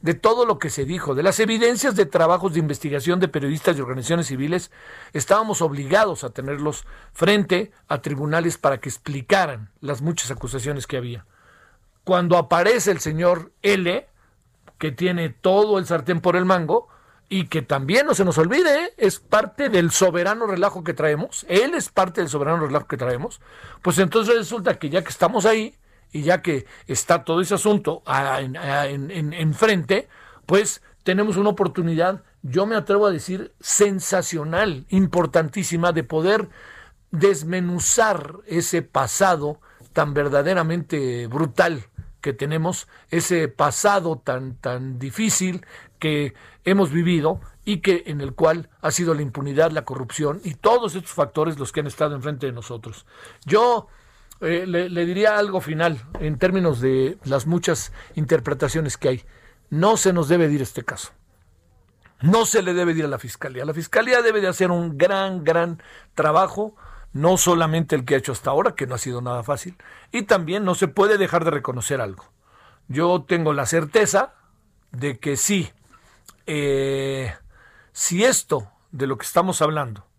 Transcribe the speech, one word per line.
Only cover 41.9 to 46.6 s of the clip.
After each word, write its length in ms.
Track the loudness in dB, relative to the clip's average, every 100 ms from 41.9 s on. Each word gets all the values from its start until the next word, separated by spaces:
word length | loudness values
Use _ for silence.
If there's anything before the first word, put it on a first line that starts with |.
| -18 -18 -10
que 140 | -8
tenemos, 540 | -4 -4 -2 -2 -4 -12 -20 _
ese 400 | -2 0 0 -2
pasado 680 | 0 0 2 2 2 0 -4
tan, 320 | -4 -6 -6 -8
tan 420 | -6 -6 -8 -8
difícil 680 | -10 -2 0 0 -2 -6 -12 -20 -20 _
que 360 | -2 -2 -2 -8 -20 _